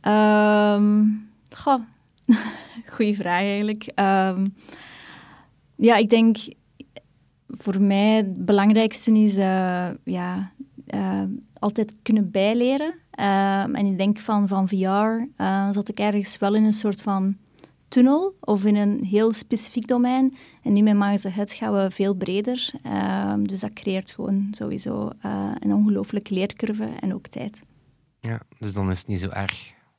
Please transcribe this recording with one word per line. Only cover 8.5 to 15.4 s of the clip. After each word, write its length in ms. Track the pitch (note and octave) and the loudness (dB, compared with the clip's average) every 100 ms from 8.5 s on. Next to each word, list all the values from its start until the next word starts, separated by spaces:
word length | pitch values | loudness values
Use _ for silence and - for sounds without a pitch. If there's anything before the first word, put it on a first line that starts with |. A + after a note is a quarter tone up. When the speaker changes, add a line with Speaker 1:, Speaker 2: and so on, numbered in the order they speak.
| G3+ G3+ A3 A3 - - | 4 4 4 2 0 2
Speaker 1:
is, 240 | A3 G#3+ G3 | 4 4 4
eh, 500 | F#3+ F#3 F#3 F3+ F3+ - | 2 2 0 -2 -4 -8
ja, 480 | - F3+ F3+ F#3 F#3+ _ C4+ - - | -6 -6 -4 -6 -8 _ -20 -20 -10
eh, 360 | G3+ F#3+ G3 F#3+ - - - | -6 -4 -2 -4 -8 -14 -6
altijd 360 | G#3 G#3 G#3+ - | -4 -2 -6 -6
kunnen 280 | - G#3+ F#3+ | 0 0 2
bijleren. 640 | G3 G3+ A#3 B3 C4+ D#4 E4 _ | 0 0 2 0 0 -2 -8 _
Ehm, 640 | - G3+ G3 G3 G3 G3 | -4 0 2 2 0 -2
en 120 | - G3+ | -2 -2
ik 120 | F#3 | 0
denk 200 | G3 G#3 | 0 -2
van, 300 | - G#3+ G3+ | -2 0 2
van 200 | G3 F#3+ | 0 0
V 40 | |
R, 560 | G3 F#3 G3 A3 A3+ B3+ | 0 0 0 0 -2 -6
eh, 320 | _ | _